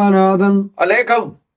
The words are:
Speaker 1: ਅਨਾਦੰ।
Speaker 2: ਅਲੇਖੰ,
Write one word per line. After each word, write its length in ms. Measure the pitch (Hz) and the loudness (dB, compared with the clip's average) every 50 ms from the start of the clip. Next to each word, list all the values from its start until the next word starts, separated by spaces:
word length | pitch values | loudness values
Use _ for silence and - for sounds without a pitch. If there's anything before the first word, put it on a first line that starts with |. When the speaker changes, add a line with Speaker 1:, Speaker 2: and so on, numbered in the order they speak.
| 208 202 | 0 2
Speaker 1:
ਅਨਾਦੰ। 640 | 196 190 190 190 190 185 196 202 202 196 196 196 - - 151 | 2 2 2 2 2 0 0 0 0 0 -2 -6 -6 -4 -2
Speaker 2:
ਅਲੇਖੰ, 520 | 180 202 240 247 240 233 233 214 - - - _ _ _ | 0 0 -2 0 0 -2 -2 -2 -6 -12 -20 _ _ _